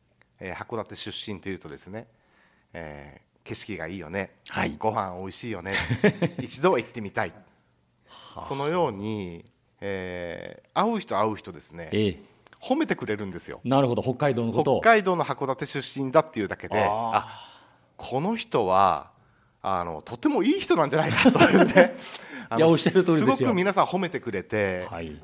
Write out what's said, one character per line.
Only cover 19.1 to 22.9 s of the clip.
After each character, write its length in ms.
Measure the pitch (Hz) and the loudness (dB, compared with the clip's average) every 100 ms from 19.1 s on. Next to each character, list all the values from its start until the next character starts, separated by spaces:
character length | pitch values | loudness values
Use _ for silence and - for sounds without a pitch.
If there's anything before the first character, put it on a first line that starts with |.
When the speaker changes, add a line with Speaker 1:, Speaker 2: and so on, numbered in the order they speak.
| _ _ _ _ _ | _ _ _ _ _
Speaker 1:
あ 220 | - 92 | -4 -4
の、 180 | 85 78 | -4 -8
と 140 | - 120 | -10 -4
て 120 | 311 | 0
も 140 | 247 | 2
い 140 | 208 381 | 2 2
い 20 | |
人 160 | - 339 | 2 2
な 100 | 147 | 4
ん 40 | |
じ 60 | 160 | 2
ゃ 40 | |
な 80 | 156 | 2
い 20 | |
か 220 | 113 - | 4 6
と 60 | - | 8
い 220 | 349 185 | 6 8
う 120 | - | 6
ね、 220 | 190 175 - - - | 8 6 4 -14 -16
Speaker 2:
<laughs> 260 | - 262 214 | -14 -14 -4
Speaker 1:
あ 60 | |
の、 40 | 113 | 4
Speaker 2:
い 20 | |
や、 80 | 160 | 6
お 60 | |
っ 20 | 160 | 6
し 100 | |
ゃ 40 | - | 6